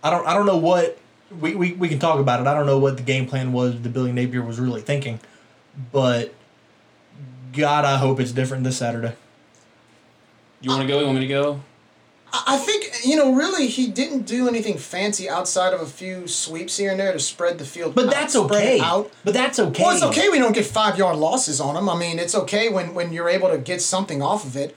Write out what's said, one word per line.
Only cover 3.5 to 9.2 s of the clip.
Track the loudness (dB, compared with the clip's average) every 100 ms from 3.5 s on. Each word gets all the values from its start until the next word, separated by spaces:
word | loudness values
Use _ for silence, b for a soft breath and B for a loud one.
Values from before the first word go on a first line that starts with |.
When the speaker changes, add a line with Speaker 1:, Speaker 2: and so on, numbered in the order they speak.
Speaker 1:
was | 0 0 -2
that | -6
Billy | -4 -2
Napier | -2 -2 -4
was | -6 -4
really | -4 -4
thinking, | -4 -4 -4 -10 b b b b _ -16 -4
but | 0 2 2 -2 -10 _ _ _ _ _ _ _ -20 -20 -18 -12
God, | 0 2 4
I | 4 4
hope | 2 2
it's | 0
different | -2 -2 -2
this | -2 -2
Saturday. | -2 -4 -6 -8